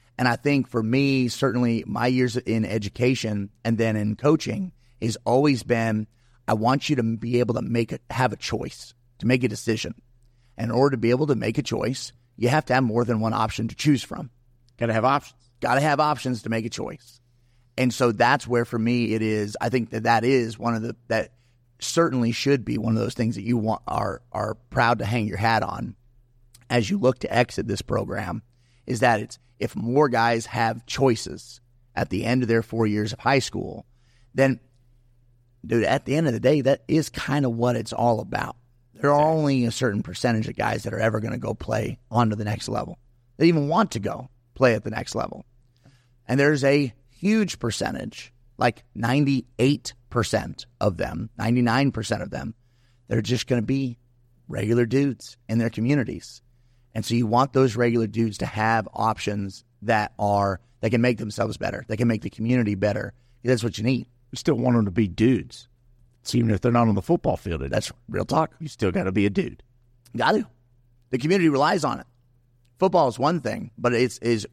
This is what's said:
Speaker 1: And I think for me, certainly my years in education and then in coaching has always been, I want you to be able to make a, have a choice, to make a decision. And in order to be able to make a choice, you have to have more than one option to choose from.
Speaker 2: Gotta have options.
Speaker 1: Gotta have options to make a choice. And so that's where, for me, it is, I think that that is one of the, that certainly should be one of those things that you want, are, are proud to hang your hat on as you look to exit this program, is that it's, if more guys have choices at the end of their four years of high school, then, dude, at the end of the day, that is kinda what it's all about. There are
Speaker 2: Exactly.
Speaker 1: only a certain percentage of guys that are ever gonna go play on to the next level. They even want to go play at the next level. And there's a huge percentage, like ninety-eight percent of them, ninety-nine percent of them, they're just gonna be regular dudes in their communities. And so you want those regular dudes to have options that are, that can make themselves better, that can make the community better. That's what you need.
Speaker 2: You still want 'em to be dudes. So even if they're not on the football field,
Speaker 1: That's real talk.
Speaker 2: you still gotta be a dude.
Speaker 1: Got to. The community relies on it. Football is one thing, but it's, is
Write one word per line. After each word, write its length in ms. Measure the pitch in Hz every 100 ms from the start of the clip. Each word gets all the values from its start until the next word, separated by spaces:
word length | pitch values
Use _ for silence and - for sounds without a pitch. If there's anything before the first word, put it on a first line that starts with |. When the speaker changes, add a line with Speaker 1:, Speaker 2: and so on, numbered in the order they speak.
| _ -
Speaker 1:
And 100 | 127
I 80 | 117
think 320 | 147 143 117
for 140 | 123
me, 460 | 110 131 139 135 123
certainly 540 | - 135 120 120 113 -
my 200 | 107 123
years 300 | 127 127 120
in 280 | - 113 110
education 840 | 110 101 - 123 127 110 104 98 _
and 140 | 113 113
then 180 | 113 107
in 200 | 104 107
coaching 560 | 143 160 - - 185 - _ -
has 160 | 131 -
always 380 | - 127 151 127
been, 440 | - 117 113 107 107 _ _ _ -
I 80 |
want 340 | 110 113 135 -
you 60 | 139
to 60 |
be 380 | 113 113 117 120
able 140 | 123
to 80 | 113
make 300 | 123 117 113
a, 60 | - -
have 220 | - 127
a 40 | -
choice, 560 | - 110 - - - _ _ -
to 80 | 107
make 180 | 127
a 40 | 127
decision. 460 | 208 - 110 - - _ _ _ _ _ -
And 120 | 113
in 60 | 117
order 180 | 139
to 60 | 127
be 100 | 117
able 160 | 127 147
to 60 |
make 220 | 120 107 117
a 40 |
choice, 500 | 120 110 110 135 - - _ -
you 120 | 117
have 160 | 156 -
to 80 |
have 100 | 127
more 200 | 127 110
than 160 | 117 113
one 120 | 110
option 360 | 110 110 - 113
to 60 |
choose 280 | - 151 135
from. 280 | - - 120 _ _ _ _ -
Speaker 2:
Gotta 140 | 117
have 120 | 110 123
options. 340 | 143 - _ _ -
Speaker 1:
Gotta 200 | - 131
have 200 | 151 143
options 420 | 151 143 131 120
to 80 | 113
make 160 | 113 113
a 40 |
choice. 500 | - - - - - _ _ _ _ _ -
And 140 | 127
so 200 | 110 123
that's 340 | 107 120 135 -
where, 200 | 120 120
for 120 | 120
me, 360 | 113 120 110
it 80 | 110
is, 340 | 110 107 104 104
I 80 | 113
think 200 | 127 113
that 120 | 117
that 220 | 113 117
is 340 | 117 135 113 107
one 160 | 117
of 80 | 113
the, 140 | 113 117 -
that 240 | 110 - _ _ _ _ -
certainly 540 | - - 165 127 117
should 300 | 117 135 139
be 140 | 110 113
one 180 | 117
of 80 | 110
those 120 | 110
things 220 | - 113 -
that 60 |
you 140 | 104 120
want, 240 | 110 107 -
are, 340 | - 101 - _
are 220 | 104 104 104 _
proud 300 | - 120 117
to 80 | 104
hang 200 | 120 107
your 120 | 90
hat 240 | 113 113
on 340 | - 85 - - _ _ _ _ _ - -
as 220 | 120 101
you 80 | 101
look 220 | 123 127
to 140 | -
exit 320 | 113 123 - 117
this 140 | 101
program, 640 | - 104 101 98 87 82 - _ _ _ -
is 140 | 117
that 200 | 123 110
it's, 180 | 110 - _ -
if 180 | 107 -
more 320 | 113 131 147
guys 380 | 117 117 117 -
have 400 | 120 113 117 -
choices 760 | - 135 110 - - - - _ _ _
at 140 | - -
the 160 | 92
end 160 | 110 127
of 60 | 117
their 140 | 113
four 240 | 113 113 110
years 260 | 104 107
of 60 | 120
high 220 | 123 135
school, 440 | - - - - - _ _ _ _
then, 240 | - 135 131 _ _ _ _ _ _ _ _ _ _ -
dude, 180 | 117
at 220 | 104 135 -
the 100 | 147
end 100 | 160
of 60 |
the 80 | 113
day, 220 | 123 151
that 200 | 127 139 -
is 220 | 156 147
kinda 400 | - - 147 131
what 260 | 117 123 117
it's 160 | 107
all 280 | 110 120 110
about. 360 | - - - - _ _ _
There 160 | - 143
are 80 | 147
Speaker 2:
Exactly. 200 | 156 160
Speaker 1:
only 260 | 147 135 117
a 40 |
certain 320 | - 127 101
percentage 460 | - - 123 110 110
of 80 | -
guys 280 | 107 110
that 100 | 107
are 40 | 110
ever 220 | 113 110
gonna 160 | 107 113
go 140 | 107
play 440 | 107 - 110 110 110 -
on 200 | 113 113
to 60 | 107
the 80 |
next 240 | 104 107 -
level. 300 | 110 - - _ _ _ -
They 120 | 165
even 200 | 165 143
want 220 | 170 202
to 80 | 104
go 300 | 98 - 127 _ _
play 200 | - 127
at 100 | 107
the 60 | 110
next 240 | 110 -
level. 300 | 113 - - - _ _ _ - _ _ _ -
And 140 | 131
there's 240 | 143 147
a 300 | 139 143 135 - _
huge 480 | - 208 220 196 -
percentage, 720 | 117 - - - - - - _ _ -
like 280 | 120 - _
ninety-eight 1000 | - 117 135 139 135 - - 127 147 - - -
percent 580 | 120 107 110 - - - -
of 160 | 104 87
them, 320 | - - 110 -
ninety-nine 560 | 107 123 120 120 139
percent 300 | 117 101 107
of 80 | -
them, 240 | - 113 - _ _ _ _ -
they're 120 | 113
just 260 | 107 123 -
gonna 140 | 123
be 360 | 110 135 135 117 _ _ _ _ -
regular 380 | - 104 120 117
dudes 500 | 131 143 117 - - -
in 100 | 113
their 120 | 117
communities. 720 | - 117 147 104 82 - - _ _ _ _ _
And 120 | 113
so 100 | 113
you 120 | 120 113
want 260 | 117 139
those 240 | 135 131 107
regular 320 | 120 117 110
dudes 300 | 107 113 101
to 80 | 113
have 420 | 104 110 113 98
options 720 | - 110 107 - 104 98 - _ _
that 300 | 104 110 104 -
are, 420 | 104 101 98 92 _ -
that 100 | 113
can 100 | 113
make 180 | 123 113
themselves 380 | 110 - 110 -
better, 280 | 98 - -
that 120 | 110
can 100 | 120
make 140 | 110
the 80 | 110
community 440 | - 113 127 104
better. 380 | 98 104 104 104 - _ _
That's 180 | 120 123
what 160 | 117 95
you 60 |
need. 240 | 110 131 - _ _
Speaker 2:
You 40 | -
still 200 | - 123
want 200 | 123 120
'em 100 | 101
to 40 |
be 160 | 90 104
dudes. 600 | 82 117 120 - - - _ _ _ _ _
So 140 | - 120
even 120 | 117
if 100 | 101
they're 120 | 120
not 160 | 120 117
on 80 | 101
the 40 |
football 340 | - 170 - 92
field, 260 | - 80 67
Speaker 1:
That's 220 | - - - -
real 160 | 95
talk. 300 | 95 151 160 -
Speaker 2:
you 80 | 156
still 240 | - 98
gotta 220 | 185 180
be 120 | 98
a 60 | 101
dude. 320 | 202 180 - - _ _ _ _ 117
Speaker 1:
Got 160 | 120
to. 160 | 214 220 _ _ _ _ _ -
The 80 | 127
community 300 | 147 190 160
relies 360 | 135 151 196
on 160 | 139 117
it. 60 | - _ _ _ _ _ _ -
Football 260 | 185 180 139
is 100 | 113
one 200 | 139 175
thing, 300 | 117 101 - -
but 160 | 120
it's, 240 | 117 123 -
is 280 | 117 117 104